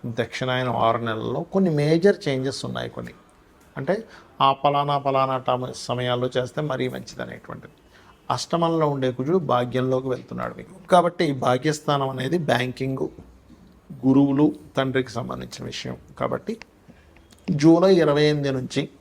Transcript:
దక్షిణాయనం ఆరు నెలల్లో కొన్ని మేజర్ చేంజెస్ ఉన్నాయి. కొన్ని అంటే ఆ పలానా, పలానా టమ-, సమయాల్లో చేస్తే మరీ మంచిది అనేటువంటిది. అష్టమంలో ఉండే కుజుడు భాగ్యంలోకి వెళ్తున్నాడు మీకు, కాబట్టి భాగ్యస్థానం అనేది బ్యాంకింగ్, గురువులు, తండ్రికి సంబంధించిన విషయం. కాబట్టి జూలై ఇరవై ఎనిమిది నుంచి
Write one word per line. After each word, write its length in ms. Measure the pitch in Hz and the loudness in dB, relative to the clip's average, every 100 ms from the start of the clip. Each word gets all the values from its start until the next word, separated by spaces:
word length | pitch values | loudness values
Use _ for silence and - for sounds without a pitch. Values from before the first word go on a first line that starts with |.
| 127 | -8
దక్షిణాయనం 680 | 117 113 - 127 127 127 117 | -6 -6 -4 -2 -2 -2 0
ఆరు 220 | 113 113 | 2 0
నెలల్లో 480 | 117 110 117 131 175 | -2 -4 -4 -6 -2
కొన్ని 160 | 196 190 | 2 2
మేజర్ 460 | 147 147 165 190 202 - | 2 2 4 4 2 0
చేంజెస్ 380 | 135 131 127 123 | -2 -4 -6 -8
ఉన్నాయి. 240 | 123 120 | -8 -8
కొన్ని 220 | - - - _ _ _ _ - - | -10 -14 -16 _ _ _ _ -16 -10
అంటే 260 | 135 202 220 - - - | -4 -4 -4 -20 -20 0
ఆ 120 | 135 | 0
పలానా, 440 | 139 147 143 143 143 | 2 0 0 0 0
పలానా 400 | 139 135 131 131 | 0 0 0 -2
టమ-, 360 | 123 127 127 | -2 -2 -4
సమయాల్లో 560 | - - 123 123 123 127 127 | -10 -6 -4 -2 -2 -2 -2
చేస్తే 240 | 123 - | -4 -4
మరీ 260 | 151 131 127 | -4 -2 -4
మంచిది 340 | 127 123 - | -6 -12 -12
అనేటువంటిది. 520 | 120 120 - - - _ _ - - - - | -12 -12 -14 -16 -16 _ _ -20 -20 -20 -6
అష్టమంలో 580 | 131 - 170 170 165 151 | -6 -2 0 2 2 0
ఉండే 220 | 143 131 | 0 -2
కుజుడు 260 | 127 135 185 | -2 0 0
భాగ్యంలోకి 720 | 147 123 123 123 131 131 131 | 2 0 0 -2 0 0 -2
వెళ్తున్నాడు 460 | 120 - - 117 - | -6 -8 -8 -8 -10
మీకు, 180 | - - - | -18 -20 4
కాబట్టి 420 | 185 170 170 165 | 4 4 0 -2
భాగ్యస్థానం 760 | 131 131 127 156 151 - 143 135 | 0 0 2 0 -4 0 0 0
అనేది 280 | 131 131 170 | -4 -2 -2
బ్యాంకింగ్, 720 | 147 123 127 123 131 131 - - - - _ - - - _ 131 131 | 2 0 0 -4 -4 -4 -6 -8 -20 -20 _ -20 -20 -20 _ -2 4
గురువులు, 480 | 135 139 139 151 - - - | 6 6 4 2 0 -8 -2
తండ్రికి 340 | 135 131 127 | 0 0 -2
సంబంధించిన 540 | 117 127 123 123 - 120 | -6 -8 -10 -10 -12 -12
విషయం. 320 | - - - - - | -10 -10 -12 -16 -4
కాబట్టి 380 | 127 123 - 233 - _ - - - - _ - - | -4 -2 -6 -10 -12 _ -20 -20 -20 -20 _ -14 -4
జూలై 440 | 147 156 165 190 185 | 4 6 8 6 6
ఇరవై 280 | 151 147 | 6 4
ఎనిమిది 280 | 151 147 139 | 4 2 0
నుంచి 380 | 131 123 - 147 - | -2 -4 -4 -4 -10